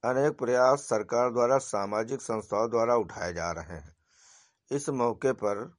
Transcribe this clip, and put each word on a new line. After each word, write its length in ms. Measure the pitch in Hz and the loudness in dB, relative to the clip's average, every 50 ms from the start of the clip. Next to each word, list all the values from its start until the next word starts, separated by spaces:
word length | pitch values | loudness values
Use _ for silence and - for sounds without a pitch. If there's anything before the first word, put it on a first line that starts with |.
| - | 0
अनेक 340 | 117 127 131 139 151 147 - | 0 0 2 0 0 0 -2
प्रयास 420 | 165 117 123 123 127 131 135 139 | -2 2 4 6 6 6 6 4
सरकार 500 | - - 117 107 107 - 117 117 123 123 117 | 2 -2 -2 -2 0 0 0 2 2 2 2
द्वारा, 260 | 123 120 120 131 135 | 2 4 4 4 2
सामाजिक 600 | 127 - - 104 98 101 104 107 113 113 139 131 - | 2 0 -4 -4 -4 -2 -2 -4 -2 -4 -6 -10 -6
संस्थाओं 480 | - 117 110 104 - - 101 113 120 | -6 -6 -6 -4 -4 -2 0 0 0
द्वारा 260 | 110 117 113 117 120 | 2 0 2 4 2
उठाए 360 | 120 104 82 - - - 90 87 | 2 0 -2 -6 -8 -8 -6 -6
जा 180 | 85 82 85 82 | -4 -6 -6 -6
रहे 240 | 80 80 76 87 | -8 -10 -12 -14
हैं। 180 | 80 73 73 - _ _ _ _ _ _ - - _ _ _ _ _ _ _ | -14 -14 -18 -20 _ _ _ _ _ _ -20 -20 _ _ _ _ _ _ _
इस 180 | 139 143 143 - | -8 -6 -6 -4
मौके 420 | 139 127 120 120 110 - - 135 127 | -2 0 0 0 0 0 -2 -2 -2
पर 300 | - 104 104 101 101 117 165 - | 0 -2 -4 -2 -4 -8 -14 -16